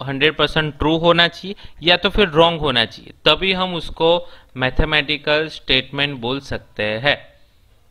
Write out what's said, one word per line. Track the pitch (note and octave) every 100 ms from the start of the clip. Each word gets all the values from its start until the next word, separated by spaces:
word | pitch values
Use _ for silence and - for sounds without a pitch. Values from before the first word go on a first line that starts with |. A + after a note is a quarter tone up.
hundred | C3 C3+ D3+ D3+
percent | D3 D#3+ D#3 -
true | D3 E3
होना | E3+ E3+ E3+
चाहिए | - F#3 G3+ - -
या | D3+ F3
तो | G3+
फिर | G#3+ G3
wrong | D3 E3 E3+
होना | D3 B2 A2
चाहिए, | - - - D#3+
तभी | D#3 F#3+
हम | F#3 F#3 F3
उसको | - - E3 F3 - - - B2+
mathematical | B2+ B2+ D#3 D3+ C#3 D3 D3+ D3+ D#3
statement | - - C3 B2+ C#3+ C#3+ C3+
बोल | A#2 C3+
सकते | C#3 A2 - -
हैं। | G#2+ A2 C#3+ C3 - _ _ _ _ _ _